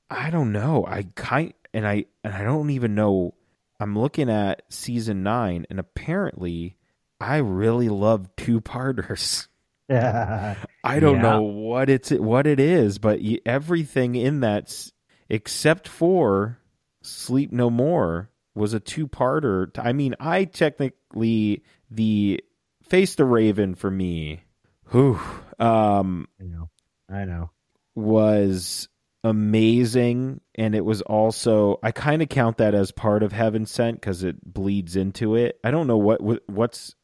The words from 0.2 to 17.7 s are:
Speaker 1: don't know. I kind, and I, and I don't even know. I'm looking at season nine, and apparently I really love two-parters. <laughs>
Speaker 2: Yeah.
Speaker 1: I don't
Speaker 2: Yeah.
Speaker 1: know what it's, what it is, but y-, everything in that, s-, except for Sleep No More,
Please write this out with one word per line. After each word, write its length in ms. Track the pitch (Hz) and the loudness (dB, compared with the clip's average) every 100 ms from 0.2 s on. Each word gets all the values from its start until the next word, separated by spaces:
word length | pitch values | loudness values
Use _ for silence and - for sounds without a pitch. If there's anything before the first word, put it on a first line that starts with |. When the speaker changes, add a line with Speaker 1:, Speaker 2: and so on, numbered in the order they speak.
| 151 | -4
Speaker 1:
don't 220 | 170 120 | 0 0
know. 340 | 104 135 143 90 | 0 0 0 -2
I 160 | 95 92 - | -4 -8 -10
kind, 380 | - 135 165 - - | -2 -2 -2 -8 -10
and 140 | 110 107 | -4 -2
I, 180 | 104 - _ | -2 -4 _
and 100 | 107 | -8
I 100 | 98 | -4
don't 260 | 104 151 147 | -2 -2 -2
even 240 | 135 117 104 | -2 0 2
know. 380 | 104 95 87 - _ _ _ - | 2 2 0 -8 _ _ _ -8
I'm 180 | 104 104 | -4 -2
looking 320 | 139 - 127 | -2 -2 0
at 320 | 107 98 - - | 0 0 -4 -10
season 540 | - - 120 110 98 | -12 -6 -4 -2 -2
nine, 420 | 98 120 101 87 - | -2 -2 -2 -4 -6
and 100 | 95 | -10
apparently 1000 | - - - 190 190 - 87 85 85 - _ _ _ - | -10 -10 -6 -4 -4 -6 -6 -6 -8 -12 _ _ _ -10
I 180 | 110 151 | -4 -2
really 520 | 113 92 110 120 117 | 0 0 2 2 2
love 400 | 98 107 107 92 - | 2 2 2 -2 -8
two-parters. 1120 | - 117 - 123 131 123 - 98 - - - | -2 -2 -2 -6 -4 -4 -6 -6 -6 -6 -8
<laughs> 40 | _ _ _ - | _ _ _ -2
Speaker 2:
Yeah. 680 | 127 120 117 101 107 104 98 - _ | 0 2 0 -2 -4 -6 -8 -14 _
Speaker 1:
I 160 | 127 147 | -4 4
don't 180 | 151 131 | 4 6
Speaker 2:
Yeah. 40 | |
Speaker 1:
know 200 | 117 110 | 4 2
what 480 | 107 104 110 123 135 | 0 -4 -4 0 2
it's, 180 | 131 - | 2 2
what 380 | 147 107 123 151 | 0 2 2 4
it 120 | 135 | 4
is, 380 | 147 180 104 101 | 4 4 2 2
but 220 | 107 104 | 0 2
y-, 160 | 107 113 117 | 0 -2 -2
everything 680 | 135 156 170 147 135 123 123 | -2 0 -2 0 -2 0 0
in 240 | 131 147 | 0 0
that, 240 | 113 104 | 0 0
s-, 280 | - - - _ _ _ - | -4 -12 -16 _ _ _ -6
except 580 | 110 - - 151 170 - | -6 -4 0 0 0 -4
for 720 | - 165 185 117 98 107 120 _ _ _ _ | -2 2 2 2 2 0 -6 _ _ _ _
Sleep 480 | - - - 131 143 | -18 -12 -2 -2 0
No 180 | 117 | 0
More, 640 | 120 | 0